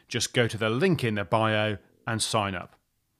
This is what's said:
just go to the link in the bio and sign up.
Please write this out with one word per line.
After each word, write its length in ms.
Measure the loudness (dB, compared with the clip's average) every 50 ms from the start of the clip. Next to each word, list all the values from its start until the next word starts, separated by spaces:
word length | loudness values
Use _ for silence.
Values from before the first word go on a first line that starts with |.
| _ -6
just 240 | -4 -4 -2 0 2
go 140 | 2 2
to 100 | 2 2
the 140 | 0 0 0
link 340 | 0 2 2 2 2 2 0
in 120 | -2 -2
the 80 | -2 -2
bio 540 | 0 0 2 2 2 2 2 0 0 -2 -4 -8 _ _ _ -8
and 160 | -4 -4 -4 -2
sign 320 | 0 0 0 0 0 -2
up. 200 | -6 -8 -12 _ _ _ _ _ _ _ _ _